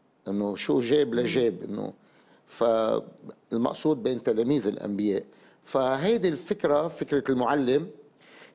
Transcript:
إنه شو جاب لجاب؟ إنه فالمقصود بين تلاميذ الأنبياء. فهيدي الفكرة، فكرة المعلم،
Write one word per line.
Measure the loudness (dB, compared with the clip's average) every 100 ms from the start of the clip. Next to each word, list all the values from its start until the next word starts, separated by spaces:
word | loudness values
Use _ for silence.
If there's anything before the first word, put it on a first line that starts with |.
| _ _ -6
إنه | -2 -2 -2
شو | 0 0
جاب | 2 2 2
لجاب؟ | 0 0 2 0 0
إنه | -8 -8 -8 -12 _ _ _ _ -12
فالمقصود | -2 2 2 2 0 -4 -14 -20 -20 -6 -2 -2 0 0 0
بين | -2 -2
تلاميذ | 0 0 2 0 0
الأنبياء. | -4 -4 -2 0 -2 -4 -18 -20 _
فهيدي | -4 0 0 0 2 2 0
الفكرة، | -2 -4 -2 2 2 0
فكرة | -4 -2 0 2
المعلم، | 0 2 2 2 2 0 -14 -20 _ -20 -20 -16